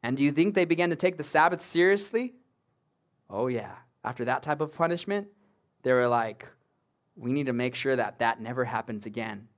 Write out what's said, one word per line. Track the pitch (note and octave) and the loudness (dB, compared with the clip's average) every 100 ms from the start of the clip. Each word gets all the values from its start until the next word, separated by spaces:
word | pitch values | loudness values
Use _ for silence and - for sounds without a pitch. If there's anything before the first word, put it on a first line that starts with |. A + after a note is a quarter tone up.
And | A#2 C3+ | -4 2
do | |
you | C#3+ | 2
think | C#3+ F#3 | 4 2
they | G3+ E3+ | 4 2
began | E3 F3 | 2 0
to | E3 | 2
take | F#3 E3 | 0 0
the | |
Sabbath | D3 D#3 E3 F3 | 0 4 4 4
seriously? | - E3 F3+ G3+ G3+ A3+ B3 - _ _ _ _ _ _ _ _ _ | -2 4 4 4 0 -4 -4 -10 _ _ _ _ _ _ _ _ _
Oh, | G2+ B2+ | -4 -4
yeah. | A#2+ G#2 - _ _ | -4 -8 -18 _ _
After | - B2+ B2 | -10 -6 -4
that | C3+ | -4
type | D#3 D3 | -4 -4
of | D#3 | -4
punishment, | - E3 E3+ - G3+ G3+ _ _ _ _ _ | -2 -2 -2 -4 -6 -6 _ _ _ _ _
they | B2+ | 2
were | B2+ B2 | 4 4
like, | A#2+ A2+ G#2+ - _ _ _ _ _ _ - | 2 0 -8 -18 _ _ _ _ _ _ -10
"We | A#2+ | -4
need | C#3 C#3 | -2 0
to | |
make | A#2+ B2 | 0 -2
sure | A#2+ C3+ C3 | -2 -2 0
that | G#2+ - | -2 0
that | A#2 A2+ | 0 0
never | A2 B2+ | -6 -4
happens | A#2+ A#2+ G#2+ G#2+ G#2+ | -4 -4 -6 -10 -8
again. | G#2+ A2 G2+ A#2 | -10 -10 -10 -18